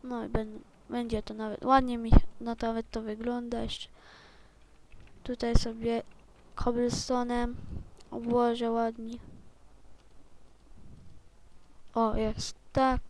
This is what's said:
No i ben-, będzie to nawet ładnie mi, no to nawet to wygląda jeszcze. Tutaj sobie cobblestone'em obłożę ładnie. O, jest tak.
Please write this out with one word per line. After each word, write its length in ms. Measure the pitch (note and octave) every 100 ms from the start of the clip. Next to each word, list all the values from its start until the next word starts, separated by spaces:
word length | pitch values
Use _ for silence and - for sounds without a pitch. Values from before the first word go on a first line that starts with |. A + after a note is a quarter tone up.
| B3+
No 180 | B3
i 40 | A3
ben-, 320 | A3+ A3 G#3+ - - -
będzie 320 | B3 A#3 A3
to 120 | -
nawet 300 | G#3+ A3 G#3
ładnie 340 | - C4 B3 A#3+
mi, 140 | A3+ - - -
no 160 | A#3 A#3
to 100 | A#3
nawet 240 | A3+ A3+
to 120 | A3+
wygląda 600 | A3 G#3+ A#3 A#3+ A#3+ A#3
jeszcze. 260 | A#3 - - - - - - - - - - - - - - -
Tutaj 340 | - B3 A#3+ A#3
sobie 460 | A#3 A3+ A3+ A#3 - - - - - -
cobblestone'em 1000 | - A#3+ A#3+ A#3+ - B3 A#3+ A#3+ A#3+ B3 - - - - -
obłożę 600 | A#3 A#3 A#3+ A#3+ A#3 A#3
ładnie. 480 | A3+ A3+ A3+ A3+ A#3+ - - - - - - - - - - - - - - - - - - - - - - - - - - -
O, 220 | A3+ A3+ G#3+
jest 400 | A3 A3 - - -
tak. 280 | - C4 B3+ -